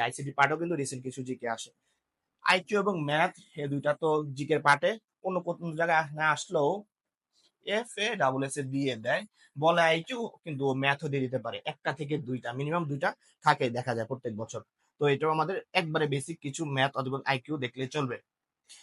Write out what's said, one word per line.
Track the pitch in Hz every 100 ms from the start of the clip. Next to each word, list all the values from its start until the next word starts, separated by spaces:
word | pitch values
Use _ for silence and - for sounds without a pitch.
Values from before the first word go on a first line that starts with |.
| 117
আইসিটি | 135 139 139
পার্টও | 139 156
কিন্তু | 170 156
রিসেন্ট | 135 127 131
কিছু | 135 127
জিকে | 123 117 117
আসে। | - _ _ _ _ _ _ _ -
আইকিউ | 185 - 208
এবং | 196 175 143
ম্যাথ, | 151 180 - - 160
এই | 143
দুইটা | 139 147 143
তো | 160 151 147 135
জিকের | 143 147 151
পার্টে | 143 180 220 _ _ 185
অন্য | 180 175
কোন | - 170 156
জায়গায় | 170 160 147 151
না | 156 143
আসলেও | - 165 143 202 208 _ _ _ _ _ _ _ - 233
এফএডাব্লিউএস | 240 202 214 196 135 135 135 147
এ | 131
দিয়ে | 135 139 113 117
দেয়, | 170 208 _ _ 143
বলে | 160 175 165
আইকিউ, | 165 165 240 220 -
কিন্তু | 170 135 135
ও | 131
ম্যাথও | 139 143 156
দিয়ে | 139 127
দিতে | 127 113
পারে, | 101 156
একটা | - 165 143
থেকে | 143 156 120
দুইটা, | 123 120 127
মিনিমাম | 147 175 147
দুইটা | 139 190 - _ _ 151
থাকে | 143 127 120
দেখা | 127 113
যায় | 110
প্রত্যেক | 123 120 107
বছর। | 110 110 - _ _ -
তো | 147
এটাও | 135 156 160
আমাদের | 156 190 - 185
একবারে | 160 156 147
বেসিক | 139 151 165 143
কিছু | 139 151 135
ম্যাথ | 135 135
অথবা | 127 135 135
আইকিউ | 135 139 151 123
দেখলে | 131 131 151
চলবে। | 127 107 _ _ _ _ _ -